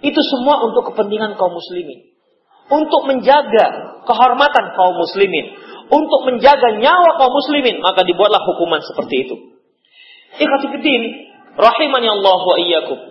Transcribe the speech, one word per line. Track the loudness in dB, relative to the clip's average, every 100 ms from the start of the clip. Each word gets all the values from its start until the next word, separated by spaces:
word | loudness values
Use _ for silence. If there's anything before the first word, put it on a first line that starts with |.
Itu | -4 -2 -2
semua | -2 0 0 0
untuk | -2 -4
kepentingan | -4 -4 -4 -6 -2
kaum | -4
muslimin. | -4 -12 -12 -12 -16 _ _ _ _ _ _ _
Untuk | -2 0 -2 0
menjaga | -2 4 2 4 2 2 0 -14 -18
kehormatan | -4 2 2 4 2 2 -2
kaum | 0 0 0
muslimin. | -4 0 0 0 -8 -16 -20 -20 0
Untuk | 0 2 0 0
menjaga | 2 4 4 2
nyawa | 2 2 4 4 4
kaum | 2
muslimin. | 0 -2 0 0 0
Maka | -2 0
dibuatlah | 0 2 2 2
hukuman | -2 -4 -2 -4
seperti | -6 -10 -4 -4 -4
itu. | -10 -16 _ _ _ _ _ -20 -20 _ -4
Ikhwatiddin | -2 0 -4 -4 -2 -2 -4 -10 -20 _ _
rahimani | 2 2 2 -2 0 0
Allah | 0 2 2
wa | 2 0
iyyakum. | 0 -2 -2 -10 -12